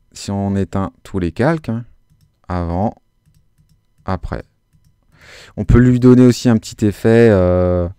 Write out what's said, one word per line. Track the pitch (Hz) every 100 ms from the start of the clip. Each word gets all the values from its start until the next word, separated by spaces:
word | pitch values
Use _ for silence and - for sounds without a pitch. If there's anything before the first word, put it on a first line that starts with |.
| _
si | - -
on | 98 98 98
éteint | 92 98 95 _
tous | - 98
les | 85
calques, | - 135 160 -
hein, | 113 117 _ _ _ _ _ -
avant, | 90 85 87 107 - _ _ _ _ _ _ _ _ _ _
après. | - 117 - 57 - _ _ _ _ _ _ _ _ - - -
On |
peut | 104 120
lui | 127 123
donner | 123 123 127
aussi | 117 127
un | 110
petit | - -
effet, | 104 - 113 117 117
euh, | 98 90 90 90 90 87